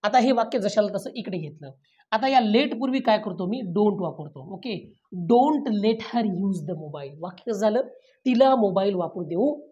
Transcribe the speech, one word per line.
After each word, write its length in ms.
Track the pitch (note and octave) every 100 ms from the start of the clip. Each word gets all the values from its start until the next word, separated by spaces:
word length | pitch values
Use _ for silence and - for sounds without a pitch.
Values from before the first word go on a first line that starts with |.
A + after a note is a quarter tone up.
आता 160 | G#3 B3+
हे 140 | A#3+
वाक्य 260 | A#3 A3+ B3+
जशाला 300 | F#3 - G#3
तसं 160 | G3 A3
इकडे 240 | B3+ F#3+ F3+
घेतलं. 320 | D3+ D#3 C#3 C3+ _ _ _
आता 180 | A3 C4+
या 120 | C4
लेटपूर्वी 600 | A3 G#3+ C4+ A3+ C4 C4
काय 180 | B3 G#3+
करतो 280 | G#3+ F3 F#3
मी? 140 | B3
डोंट 400 | G3+ E3+ G#3 F#3+
वापरतो. 540 | F3 C#3+ D3 C#3+ C3
ओके, 400 | F3+ B3+ F#3 - _ _ F#3
"Don't 520 | E3+ A#3+ C#4 D4+ C#4
let 240 | G#3+ G#3 A3+ -
her 100 | A#3
use 360 | A3 F3+ G3 F3+ D3
the 60 | E3
mobile." 400 | D3+ D3 C#3 D3
वाक्य 300 | F3 F#3 -
कसं 100 | G#3
झालं? 200 | G#3+ G#3+ - - _ _ C4
तिला 280 | A#3+ C4+ C4
मोबाईल 380 | G#3 F#3 G3
वापरू 300 | F#3+ E3 F3+
देऊ 360 | D#3+ E3+ C4+ D4 -